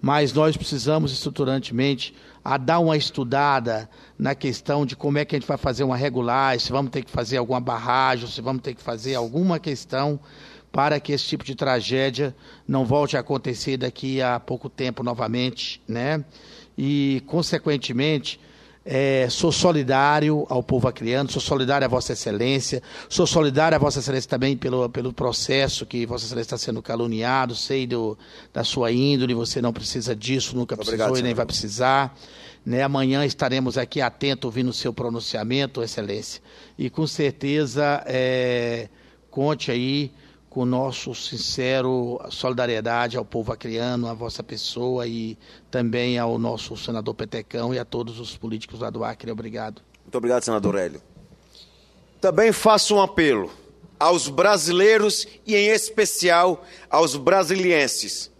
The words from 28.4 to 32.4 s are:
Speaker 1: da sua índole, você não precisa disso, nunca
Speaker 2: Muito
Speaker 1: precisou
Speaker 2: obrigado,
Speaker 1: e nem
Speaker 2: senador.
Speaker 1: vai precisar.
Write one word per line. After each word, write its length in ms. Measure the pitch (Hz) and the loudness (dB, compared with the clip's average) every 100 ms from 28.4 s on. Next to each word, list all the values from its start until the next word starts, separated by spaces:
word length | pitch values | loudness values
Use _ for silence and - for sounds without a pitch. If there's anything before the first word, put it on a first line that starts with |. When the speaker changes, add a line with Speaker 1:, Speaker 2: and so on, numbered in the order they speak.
| - | -10
Speaker 1:
da 100 | - | -6
sua 300 | 120 - 120 | -4 0 0
índole, 400 | 120 139 139 123 | 2 4 2 2
você 300 | 117 117 139 | 0 -2 -2
não 100 | 120 | -2
precisa 420 | 110 - 131 113 | -2 -6 -6 -4
disso, 400 | 110 113 131 - | -6 -2 -2 -2
nunca 220 | 127 123 107 | -4 -4 -4
Speaker 2:
Muito 100 | 107 | -4
Speaker 1:
precisou 200 | 113 110 | 0 0
Speaker 2:
obrigado, 120 | 127 | 2
Speaker 1:
e 40 | |
nem 80 | 123 | 0
Speaker 2:
senador. 60 | 117 | -2
Speaker 1:
vai 100 | 113 | -2
precisar. 720 | - 107 107 127 135 139 - - - | -4 -6 0 2 4 2 -6 -20 -20